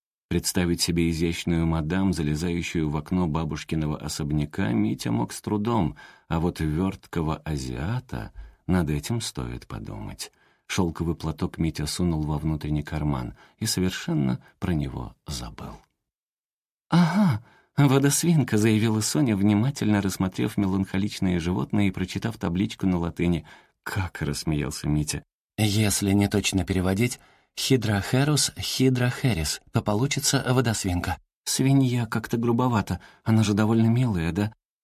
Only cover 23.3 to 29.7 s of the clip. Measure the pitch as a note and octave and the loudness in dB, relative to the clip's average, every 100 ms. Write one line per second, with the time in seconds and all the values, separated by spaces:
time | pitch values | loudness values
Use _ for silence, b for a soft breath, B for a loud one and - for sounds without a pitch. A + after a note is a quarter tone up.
23.3 | D#2+ B B B B - G2 F2+ - D2 | 0 B B B B -6 -4 -4 -4 -6
24.3 | C#2+ E2 D2 C2 - D2 D2+ D2 D2 - | -4 -2 -2 -4 -4 -2 0 -2 -6 -10
25.3 | _ _ - G#2+ G#2 G#2 - G2+ G2+ G2+ | _ _ -2 0 2 0 0 2 2 4
26.3 | G#2 - F#2+ F2+ F#2+ F#2 F#2+ B2 - b | 2 0 0 0 0 0 2 0 -4 b
27.3 | b b - - C3 G#2+ G2+ - B2+ C#3+ | b b -6 0 2 2 0 2 2 2
28.3 | D3 - - - - C3 B2 B2 - C3+ | 2 0 -4 -6 2 2 2 0 0 0
29.3 | E2 D2+ - _ | 0 -2 -6 _